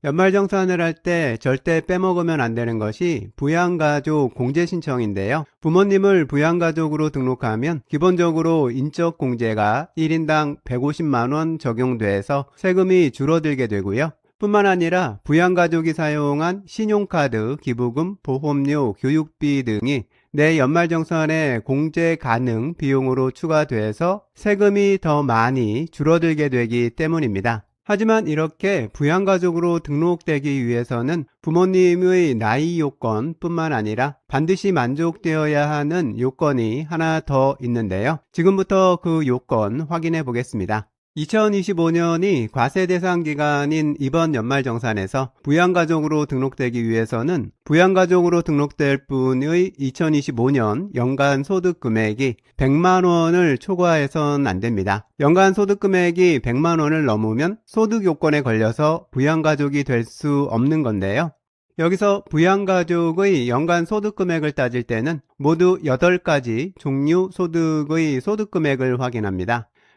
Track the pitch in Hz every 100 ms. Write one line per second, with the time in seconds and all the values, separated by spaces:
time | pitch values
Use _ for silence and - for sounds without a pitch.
0 | 147 156 190 196 196 196 185 180 165 160
1 | - 170 156 151 - 135 - 165 156 180
2 | 190 175 170 160 117 113 117 113 107 110
3 | 175 147 101 - 139 165 175 175 156 147
4 | 139 156 135 - 127 143 175 175 156 127
5 | 110 98 95 143 156 _ 160 170 202 196
6 | 196 190 147 143 151 170 165 156 156 151
7 | 156 139 127 127 120 110 139 165 - 147
8 | 180 180 175 165 165 165 135 123 143 -
9 | 170 165 127 120 117 107 104 117 165 -
10 | 156 165 156 156 151 147 - 123 139 151
11 | 165 127 120 147 160 160 135 113 127 120
12 | 104 98 98 139 139 _ 190 185 185 185
13 | 156 - 139 165 156 139 120 101 98 104
14 | 156 - _ _ 208 208 202 185 170 180
15 | 170 101 - 151 180 180 170 165 160 156
16 | 156 151 147 143 165 190 190 - 220 208
17 | 202 175 143 113 110 143 - 120 123 120
18 | 170 196 - 135 147 143 139 147 131 98
19 | 131 156 151 _ 147 143 123 107 117 139
20 | 101 _ _ 143 151 160 131 160 170 165
21 | 160 165 156 160 151 120 107 135 156 156
22 | 170 165 131 117 127 113 127 170 139 135
23 | 131 127 131 - 165 156 151 120 107 107
24 | 170 202 _ _ 208 202 208 202 202 196
25 | 160 147 139 113 117 131 110 110 165 -
26 | 147 170 165 156 147 127 117 120 120 -
27 | 156 165 139 98 104 113 - _ _ 208
28 | 220 220 220 151 160 - 196 196 110 -
29 | 143 175 196 190 180 165 175 170 165 147
30 | 170 170 - 147 143 139 120 120 120 120
31 | 123 170 147 _ - 165 185 190 180 175
32 | 185 185 170 120 110 120 156 170 147 -
33 | 123 107 139 165 170 165 160 135 107 110
34 | 135 143 _ 135 160 185 202 175 120 143
35 | 165 160 165 156 151 147 147 151 147 175
36 | 151 107 123 - 156 131 113 120 151 165
37 | 165 160 - 139 135 139 123 120 110 92
38 | 113 156 _ - 170 196 185 190 190 175
39 | 175 160 147 123 _ 120 104 117 156 165
40 | 165 165 139 120 120 107 107 107 - _
41 | _ - 151 220 214 202 190 180 165 165
42 | 170 165 190 170 110 135 120 190 180 180
43 | 180 175 160 147 147 147 143 156 156 143
44 | 135 156 165 139 113 139 135 123 117 107
45 | 95 135 131 _ - 151 180 180 160 165
46 | 151 151 147 135 135 127 127 120 117 113
47 | 113 117 127 175 104 _ - 151 185 190
48 | 185 180 175 175 165 147 143 - 147 139
49 | _ 135 131 127 143 170 185 - 135 -
50 | 160 151 135 123 123 139 110 107 202 151
51 | 120 135 139 139 143 190 180 170 127 110
52 | 110 107 135 110 _ - 135 143 180 185
53 | 180 170 165 175 175 131 - 185 175 160
54 | 139 160 147 143 135 92 113 110 95 101
55 | - _ 143 175 190 190 202 202 202 190
56 | 175 170 180 147 120 120 160 165 147 160
57 | 143 107 110 110 160 220 _ - 220 226
58 | 190 156 160 151 127 110 110 117 151 160
59 | - 131 139 160 156 147 143 143 139 123
60 | 117 - 151 143 143 113 131 160 135 104
61 | 98 107 165 - _ _ _ - 165 185
62 | 208 202 - 147 170 196 196 185 170 170
63 | 170 165 196 180 120 120 165 175 165 214
64 | 208 202 185 165 151 143 127 123 117 117
65 | 131 165 _ _ 143 165 180 185 160 127
66 | 175 180 - 147 120 113 165 185 147 135
67 | 143 175 185 185 180 165 160 156 147 160
68 | 160 131 160 214 208 180 151 135 131 123
69 | 127 120 104 95 90 117 113 _ _